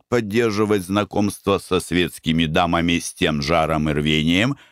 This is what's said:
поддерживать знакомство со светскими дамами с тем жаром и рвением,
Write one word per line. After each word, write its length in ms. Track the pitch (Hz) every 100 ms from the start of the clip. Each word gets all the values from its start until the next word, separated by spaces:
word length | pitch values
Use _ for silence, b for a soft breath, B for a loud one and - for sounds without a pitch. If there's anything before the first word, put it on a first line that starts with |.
| -
поддерживать 760 | 123 107 110 117 101 107 104
знакомство 720 | 87 101 101 101 104 - - 95
со 220 | - 90
светскими 680 | - 87 82 - 80 80 82
дамами 540 | 87 87 85 85 85
с 160 | - -
тем 260 | 87 76
жаром 480 | 71 82 78 78 76
и 40 |
рвением, 640 | 73 76 78 78 90 120 143 b